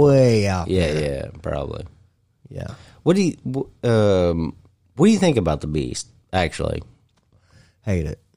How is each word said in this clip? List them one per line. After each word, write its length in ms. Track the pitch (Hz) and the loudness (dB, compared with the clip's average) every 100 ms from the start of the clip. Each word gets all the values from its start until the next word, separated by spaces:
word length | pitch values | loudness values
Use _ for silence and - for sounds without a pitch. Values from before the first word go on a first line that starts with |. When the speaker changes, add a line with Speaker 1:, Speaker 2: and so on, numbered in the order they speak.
| 147 | 6
Speaker 1:
way 400 | 135 127 113 101 | 6 6 4 2
out 200 | 92 85 | -2 -2
Speaker 2:
Yeah, 240 | 92 82 | 0 0
Speaker 1:
there. 320 | 78 73 69 - | 0 -4 -6 -8
Speaker 2:
yeah, 60 | 78 | -12
probably. 440 | 78 73 69 - - _ _ _ _ _ - | -8 -6 -6 -10 -14 _ _ _ _ _ -18
Speaker 1:
Yeah. 240 | 92 87 - - - | -14 -14 -14 -20 -6
Speaker 2:
What 120 | 151 185 | 0 2
do 60 | |
you, 120 | 180 - 131 | 0 -2 -8
wh-, 420 | 135 - _ 123 | -8 -8 _ 0
um, 680 | 113 104 92 87 82 80 - _ _ _ - | 2 2 2 2 0 -4 -8 _ _ _ 0
what 120 | 208 | 2
do 40 | |
you 80 | 208 | 4
think 180 | 180 120 | 2 2
about 240 | 82 76 | 0 -2
the 60 | 76 | -4
Beast, 400 | 76 64 - - _ _ | -4 -6 -8 -14 _ _
actually? 520 | 92 87 - - - - _ _ _ _ _ _ _ _ _ | -2 -2 -4 -6 -6 -10 _ _ _ _ _ _ _ _ _
Speaker 1:
Hate 240 | - 92 76 | -4 -4 -4
it. 140 | - _ | -10 _